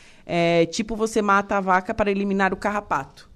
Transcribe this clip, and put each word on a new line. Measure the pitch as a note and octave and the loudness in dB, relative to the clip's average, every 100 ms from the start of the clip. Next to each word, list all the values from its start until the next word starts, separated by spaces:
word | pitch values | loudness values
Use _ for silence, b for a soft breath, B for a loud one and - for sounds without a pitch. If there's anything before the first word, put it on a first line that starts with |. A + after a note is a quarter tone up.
| B B - | B B -4
É, | E3+ E3+ E3+ E3+ | 0 2 4 2
tipo, | - A3 G#3+ | 0 -4 -4
você | A3 A3+ | -2 0
mata | G#3 G3 G3+ G3+ | 2 2 2 -2
a | |
vaca | F#3+ F#3 F#3+ | 2 0 0
para | A3 G3+ | -2 0
eliminar | G3 G3+ G3 F#3+ | 0 0 0 0
o | F#3+ | 0
carrapato." | G#3 G#3 G3+ D3+ C3+ - - | -4 -4 -4 -6 -6 -16 -20